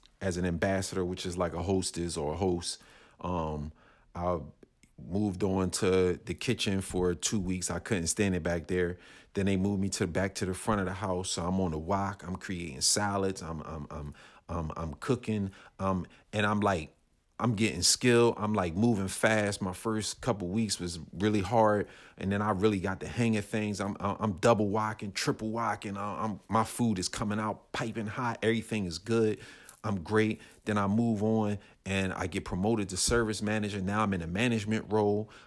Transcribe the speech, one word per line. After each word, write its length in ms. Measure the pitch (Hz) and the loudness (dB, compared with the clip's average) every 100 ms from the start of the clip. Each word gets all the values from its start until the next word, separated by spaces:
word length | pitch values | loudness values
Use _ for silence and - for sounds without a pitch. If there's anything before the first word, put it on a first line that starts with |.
| _ - | _ -6
as 160 | 95 87 | -4 0
an 80 | 90 | 0
ambassador, 580 | 85 98 95 95 92 | 0 2 0 0 -2
which 220 | 90 87 90 | -2 -4 -6
is 100 | 87 | -2
like 180 | 87 | -2
a 100 | 82 | -2
hostess 540 | 85 95 92 85 85 82 | 0 2 0 -4 -4 -2
or 160 | 73 | -2
a 20 | 85 | 0
host. 420 | 95 87 - - - - - - | 0 0 -4 -10 -14 -20 -20 -12
Um, 500 | 87 90 78 76 76 - - _ _ | -6 -4 -2 -4 -8 -12 -20 _ _
I 240 | 90 90 85 71 - - _ _ - 62 | -4 -2 -2 -4 -18 -20 _ _ -18 -4
moved 340 | 98 104 90 | 0 0 0
on 280 | 101 95 92 | 0 2 0
to 480 | - 95 92 90 87 | 2 4 4 4 2
the 120 | - 85 | -4 -6
kitchen 460 | - 107 107 95 | -2 0 0 0
for 340 | - 90 90 87 | -2 0 0 0
two 240 | - 107 | -2 -2
weeks. 320 | 90 92 - | -2 -2 -2
I 80 | 87 | -4
couldn't 280 | - 95 82 | -2 -2 0
stand 280 | - 101 90 | 0 2 2
it 80 | |
back 240 | 82 85 76 | 0 -2 0
there. 320 | 90 87 90 - - - | 0 0 -4 -12 -20 -8
Then 140 | 101 98 | 0 2
they 100 | 95 | 2
moved 240 | 98 98 | 2 2
me 80 | 95 | 0
to, 160 | - 90 | -2 -2
back 300 | 90 98 - | 0 -2 -2
to 100 | 92 | -4
the 80 | |
front 280 | 92 - 104 | -4 0 0
of 40 | 92 | 0
the 80 | |
house. 380 | 95 101 90 92 | -4 -2 -2 -2
So 120 | - 85 | -2 0
I'm 140 | 95 | 2
on 100 | 90 | 0
the 80 | 78 | -2
wok. 440 | 80 98 98 92 90 | -2 -2 -2 -6 -8
I'm 80 | 92 | -8
creating 460 | - 90 85 64 | -6 -8 -6 -2
salads. 600 | - - 104 98 95 92 | 2 2 2 0 0 -2
I'm, 200 | 80 80 | -6 -8
I'm, 260 | 73 78 71 | -8 -10 -10
I'm, 240 | 78 73 - - - - | -10 -10 -12 -20 -20 -8
I'm, 220 | 85 78 - | -6 -4 -6
I'm 160 | 80 - | -6 -6
cooking. 540 | - 120 - 107 95 - - - | -2 -2 0 -2 -2 -8 -18 -4
Um, 260 | 95 92 - - - | 0 0 -4 -14 -8
and 140 | 107 104 | 0 2
I'm, 140 | 104 | 2
like, 340 | 101 87 73 _ _ _ _ - | 2 0 -4 _ _ _ _ -2
I'm 140 | 117 101 | 0 2
getting 280 | 110 67 | 2 2
skill. 500 | - - 123 120 117 - | 2 4 6 6 6 4
I'm, 180 | 107 | 0
like, 220 | 107 90 85 | 0 0 2
moving 320 | 120 101 95 | 4 4 0
fast. 540 | - 110 110 104 101 | 0 2 4 2 -2
My 100 | 95 | -4
first 480 | 90 113 110 101 - | -4 -4 -2 -4 -4
couple 300 | 127 104 87 | -2 -2 -2
weeks 280 | 110 107 - | 0 0 -2
was 220 | 87 85 - | -6 -8 -10
really 260 | 82 107 107 | 0 2 2
hard, 480 | 90 117 107 101 - - - - | 2 4 6 4 0 -8 -20 -6
and 120 | 95 | -2
then 120 | 101 | 0
I 100 | 104 | 0
really 300 | 95 107 101 | 2 2 2
got 180 | 95 92 | -2 -4
the 80 | - | -6
hang 300 | 120 117 107 | 0 2 2
of 80 | 101 | -2
things. 340 | 110 104 101 | -2 -2 -2
I'm, 160 | 101 - | -4 -4
I'm, 160 | 101 - | -4 -2
I'm 120 | 107 | -2
double 340 | 85 120 107 104 | 4 6 6 4
woking, 460 | 107 107 82 104 | 0 -2 -4 -8
triple 360 | - 147 - 110 | -4 -2 0 -2
woking. 460 | 113 110 104 107 98 | -2 -2 -2 -6 -6
I, 300 | 104 92 107 | -4 -2 -4
I'm, 160 | 95 - | -4 0
my 160 | 110 110 | 2 2
food 340 | - 117 92 | 2 2 2
is 80 | 90 | -2
coming 320 | - 104 107 | -4 -2 -2
out 320 | 107 101 _ | -2 -4 _
piping 360 | - 120 107 107 | -6 -4 -4 -6
hot. 320 | 131 120 - | -4 -4 0
Everything 420 | 110 113 110 110 90 | 2 2 0 -2 -2
is 120 | 85 | -4
good. 420 | - 113 110 104 - - - - 107 | 0 4 4 0 -8 -20 -20 -8 -4
I'm 160 | 98 | -4
great. 400 | 78 107 110 - - - - | 2 4 4 0 -8 -10 -2
Then 120 | 104 | 0
I 100 | 98 | 2
move 360 | 110 117 104 | 2 2 2
on, 360 | 107 110 104 104 - _ 98 | 2 2 2 -2 -8 _ -4
and 260 | 98 95 | 0 0
I 160 | - 95 | -2 -4
get 160 | 92 | -4
promoted 460 | - 92 104 110 92 | -4 0 2 2 0
to 80 | 90 | -2
service 440 | - 117 110 101 | 2 2 2 -2
manager. 380 | 104 107 104 101 | -2 -2 -2 -2
Now 240 | 95 104 | -2 0
I'm 100 | 104 | 0
in 80 | 92 | 0
a 60 | 82 | -2
management 600 | 92 123 113 107 110 - | 0 2 0 0 -2 0
role. 400 | 107 104 104 110 - | 2 4 2 -2 -12